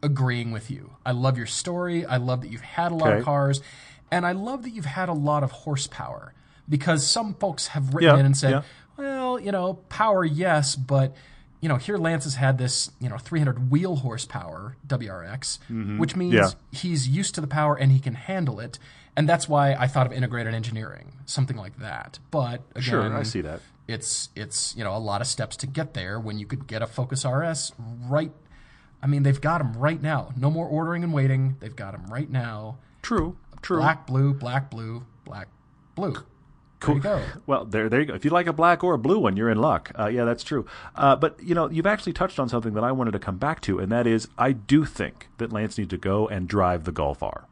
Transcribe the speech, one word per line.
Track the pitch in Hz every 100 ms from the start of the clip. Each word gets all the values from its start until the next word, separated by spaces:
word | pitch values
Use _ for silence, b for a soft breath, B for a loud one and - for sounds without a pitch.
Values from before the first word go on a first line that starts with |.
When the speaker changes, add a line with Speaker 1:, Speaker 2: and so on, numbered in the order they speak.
Speaker 1:
agreeing | 147 135 127 120 117
with | 110 -
you. | 113 95 -
I | 127
love | 123 131 127
your | 113
story. | - - 175 180 170 -
I | 127
love | 123 127
that | 104
you've | 113
had | - - 170
a |
lot | 165 120
of | 104
Speaker 2:
Okay. |
Speaker 1:
cars, | 131 143 139 139 B B B B -
and | 180 175
I |
love | 190 214 269
that | 240
you've | 220 143
had | 139 185
a |
lot | 160 143 147
of | 135
horsepower, | - - 139 - - - - - b b b -
because | 147 170 160 135
some | 226 220
folks | - 196 - -
have | 151 135
written | 147 170
Speaker 2:
Yeah, | 143
Speaker 1:
in | 139
and | 139
said, | 135
Speaker 2:
yeah. | 139 B B B -
Speaker 1:
"Well, | 277 269 254 247
you | 196
know, | 190 180 185 _
power, | - 220 190
yes, | 170 151 180 156 139 -
but, | 127 139 135 139 B B B -
you | 165
know, | 123
here | - 208
Lance | 165 165
has | 143 135
had | 135 131
this, | 127 - - -
you | 123
know, | 110
three | - 165
hundred | 143 120 127
wheel | 143 185 156
horsepower | 127 113 - 98 87 78 104 135 143
W | 127 110
R | 95
X, | 85 117 - - -
Speaker 2:
Mm-hmm. | 113 104 104
Speaker 1:
which | 110 185
means | 180
Speaker 2:
Yeah. | 113 95 - -
Speaker 1:
he's | - 180 160 127
used | 143 196
to | -
the | 147
power | 147 151
and | 147 135
he | 135
can | 135
handle | 117 - 190 151 104
it." | 123 - B B B -
And | 151
that's | 170 -
why | 147 139 131
I | 127
thought | 135 127
of |
integrated | 120 127 123 113
engineering, | 113 113 110 92 50 50 - -
something | - 135 123
like | 95 110
that. | 107 62 - - -
But | - 123 123 - -
again, |
Speaker 2:
Sure, | 127 135 107 107
I |
see | 110 95
that. | 85 - - _ -
Speaker 1:
it's, | 113 - - - -
it's, | 107 - - 104
you |
know, | 104
a | 101
lot | 110 101
of | 123
steps | - 107 -
to | 139
get | 135 160
there | - 92 107
when | 110 104
you | 101
could | 139 -
get | 110
a | 117
Focus | - 127 135
R | 135 131
S | 165 160 - - 113 117 123
right. | 143 151 - - b b b b b
I | 135
mean, | 143
they've | 139 135
got | 147 170
'em | 131
right | 110 143 165
now. | 151 143 101 123
No | 135
more | 160 165
ordering | 151 165 170
and | 175
waiting. | 151 135 131 135 135
They've | 110
got | - 98
'em | 85 92
right | 117 151
now. | 131 117 110 110 131 b b
Speaker 2:
True, | - 226 165 180 - -
true. | - 175
Speaker 1:
Black, | 156 156 -
blue, | 127 139
black, | 139 117 127 139
blue, | 113 113 117 120 -
black, | - 92 95 _ _ _ _ -
blue. | 190 - - _ - - _ _
Speaker 2:
Cool. | - 143
Speaker 1:
There | 190 202
you |
go. | - - -
Speaker 2:
Well, | 139
there, | 110 110 110
there | 120
you | 151
go. |
If | 92
you | 147
like | 175 170
a |
black | 156 170 170
or | 180
a | 147
blue | 110 214
one, | 131 95
you're | 117
in | 110
luck. | 143 87 - -
Uh, | 107
yeah, | 120
that's | 117 120
true. | - 139 104 B B
Uh, | - 139 127
but, | 156 -
you | - 170
know, | 156
you've | 160 165
actually | 214 -
touched | 160 185 -
on | 127
something | 120 113
that | 107
I | 120
wanted | 131 120
to | 98
come | - 92
back | 135 160
to, | - 92
and | 95
that | 117 117
is | 113 110 -
I | 127
do | 127 101 143
think | 151 - 87 - - -
that | 113
Lance | 110 107 -
needs | 95
to | 90
go | 98 101 107
and | 92 90
drive | 101 90 87
the | 80
Golf | 80 71 71
R. | 50 50 -